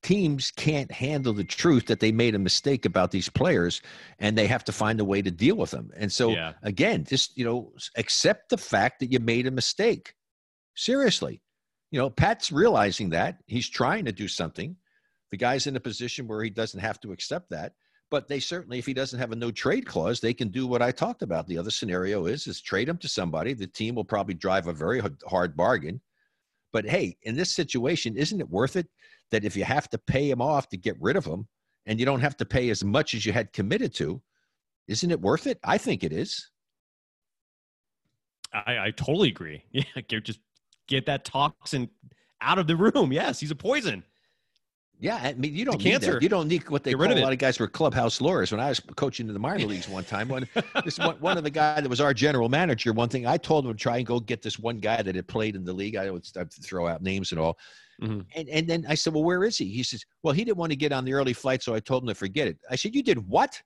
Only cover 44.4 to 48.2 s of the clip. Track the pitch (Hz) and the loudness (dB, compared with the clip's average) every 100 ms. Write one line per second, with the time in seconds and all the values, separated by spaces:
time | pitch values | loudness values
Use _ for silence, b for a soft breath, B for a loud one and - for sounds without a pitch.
44.4 | _ _ _ _ _ _ 147 226 131 127 | _ _ _ _ _ _ -4 -2 -4 -2
45.4 | 139 151 254 170 101 247 269 123 156 202 | -4 -2 -2 0 2 2 2 2 2 2
46.4 | 156 170 - 143 139 131 185 220 135 131 | 2 0 0 -2 0 2 4 4 4 2
47.4 | 135 123 107 - 156 123 117 - | 2 2 -2 2 2 4 0 2